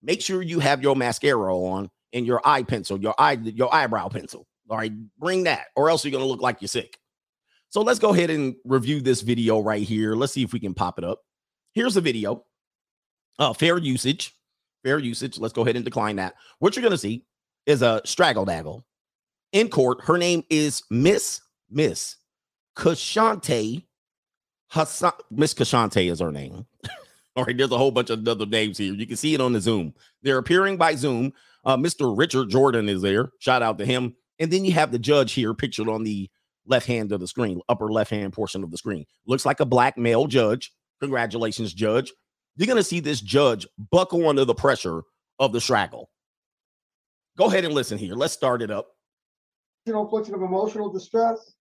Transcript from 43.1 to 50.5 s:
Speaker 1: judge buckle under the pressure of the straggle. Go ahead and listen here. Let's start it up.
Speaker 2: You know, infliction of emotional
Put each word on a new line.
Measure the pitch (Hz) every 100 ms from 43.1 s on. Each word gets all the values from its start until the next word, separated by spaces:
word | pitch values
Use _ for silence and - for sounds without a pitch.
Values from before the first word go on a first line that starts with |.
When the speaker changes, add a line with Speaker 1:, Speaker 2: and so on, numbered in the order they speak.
| 139
Speaker 1:
judge | 101 131 143 110 - - 101
buckle | 170 185 175 165
under | 139
the | 131
pressure | 113 147 123 - 82 - _ _ _
of | 135
the | 113
straggle. | - 117 95 58 - _ _ _ _ _ _ _ _ _ _ _ _ -
Go | 208
ahead | 190
and | 170
listen | 147 123 104
here. | 95
Let's | 107 151
start | - 135 120
it | 113
up. | 104 - _ _ _ _ _ _ _ _ _ -
Speaker 2:
You |
know, | 214
infliction | 208 220 214
of | 196
emotional | 180